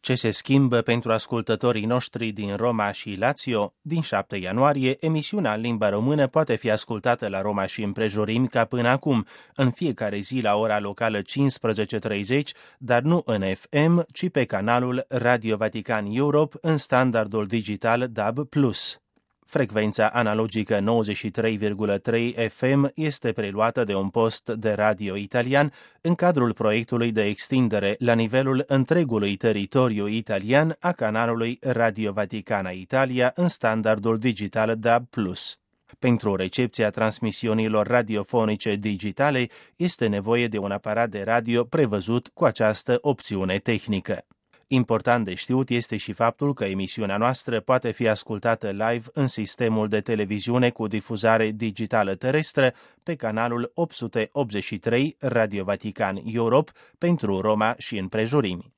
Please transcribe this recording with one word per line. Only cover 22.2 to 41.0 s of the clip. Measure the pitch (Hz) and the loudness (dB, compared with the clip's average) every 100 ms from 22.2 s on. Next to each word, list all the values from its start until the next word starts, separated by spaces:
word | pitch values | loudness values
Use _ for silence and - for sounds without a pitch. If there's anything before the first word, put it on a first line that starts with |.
| 117 120 113 | 0 -2 -4
F | - 127 | 0 2
M | 139 139 | 2 2
este | - 156 143 120 | 0 -4 -2 -4
preluată | 110 104 98 113 123 | -4 -4 0 0 0
de | 110 | 0
un | 98 98 | 0 0
post | 117 113 - - | 2 0 0 -6
de | 113 110 | -4 -2
radio | 104 107 101 101 98 | 2 2 2 -4 -6
italian | 101 123 120 139 147 - - _ | -2 -2 2 2 2 -2 -20 _
în | 165 | -2
cadrul | 170 175 156 120 | 2 2 4 2
proiectului | 104 110 107 117 120 117 | 2 2 0 0 0 0
de | 110 | 2
extindere | 104 104 - 131 120 104 98 107 | 0 -2 -2 2 2 2 0 0
la | 120 | 2
nivelul | 113 113 127 135 131 - | 2 4 2 2 0 2
întregului | 135 127 165 151 110 101 98 | 2 4 2 2 0 0 0
teritoriu | 117 104 98 139 127 104 104 | 0 0 0 2 2 2 -2
italian | 110 110 101 101 135 160 160 | -4 -2 -4 2 2 2 0
a | 180 | -4
canalului | 175 110 110 117 113 113 123 | -2 -2 0 0 0 -2 -2
Radio | 135 117 113 107 107 | -2 2 0 0 -4
Vaticana | 98 101 110 95 104 92 | -2 -4 -6 -4 -4 -2
Italia | 92 92 131 135 123 123 | -8 -4 0 0 2 2
în | - 175 | 2 0
standardul | - 117 110 110 110 110 113 | 2 0 2 2 2 2 0
digital | 120 104 104 113 110 113 | 0 -2 -4 0 0 0
dab | 113 117 120 | 2 2 0
plus. | - 98 92 - - _ _ _ - | -4 -4 -4 -8 -10 _ _ _ -2
Pentru | 127 117 107 | 2 2 2
recepția | 98 95 - 123 - 107 | 0 -2 -2 -4 0 -2
transmisiunilor | - 110 107 113 - 117 110 110 107 101 | 2 0 0 -4 -2 0 0 2 2 4
radiofonice | 120 107 107 98 120 110 104 - | 2 2 -2 0 0 2 0 -2
digitale | 101 107 98 104 - 143 135 120 - - _ | -2 -2 -4 -6 0 0 2 -2 -6 -20 _
este | 175 - 113 | -4 0 0
nevoie | 101 101 120 120 | 0 0 0 0
de | 107 | -2
un | 98 | -4
aparat | 101 - 107 | -4 -4 -2